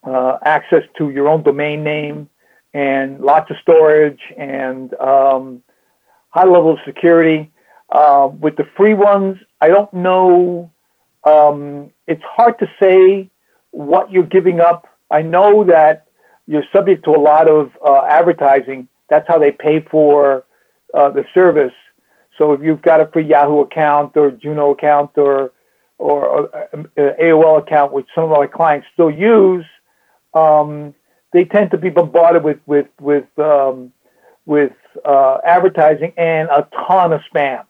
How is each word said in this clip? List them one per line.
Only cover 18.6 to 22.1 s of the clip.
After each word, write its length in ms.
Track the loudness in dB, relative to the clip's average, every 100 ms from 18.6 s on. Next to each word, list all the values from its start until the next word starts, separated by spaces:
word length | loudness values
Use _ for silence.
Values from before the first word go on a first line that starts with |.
| -2 -14 -16 _ _
That's 180 | -2 0
how 100 | 0
they 140 | 0
pay 280 | -2 -4 -4
for, 640 | -2 0 2 2 2 -2 -6 _ _ _ _
uh, 160 | -2 0
the 160 | -2 -4
service. 400 | 0 2 2 -2 _ _ _ _